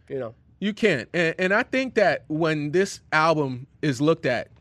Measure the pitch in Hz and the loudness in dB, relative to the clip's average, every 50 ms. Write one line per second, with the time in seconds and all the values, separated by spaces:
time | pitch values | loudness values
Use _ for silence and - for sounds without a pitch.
0 | _ - 139 135 123 110 113 _ _ _ _ _ 190 208 208 - 226 208 160 120 | _ -10 -8 -8 -8 -8 -12 _ _ _ _ _ -6 -6 -2 0 2 2 2 0
1 | 101 - - 170 170 160 160 - 185 185 202 220 262 - - 262 269 254 - 220 | -4 -4 -2 -2 0 0 0 -2 -2 0 0 0 0 0 -2 -4 -4 -2 0 2
2 | 202 170 143 - - - 156 156 170 160 156 151 147 147 143 180 196 196 - - | 2 2 2 0 -4 -6 -4 -2 0 0 0 -2 -2 0 0 0 0 0 -4 -12
3 | _ - - 156 156 165 160 156 147 135 127 120 135 - _ _ - 147 131 117 | _ 0 2 4 4 4 2 2 0 -2 -6 -8 -12 -18 _ _ -2 -2 0 0
4 | 147 156 165 - - 139 123 104 - - - _ | 2 0 0 0 0 -2 -2 -2 -4 -8 -16 _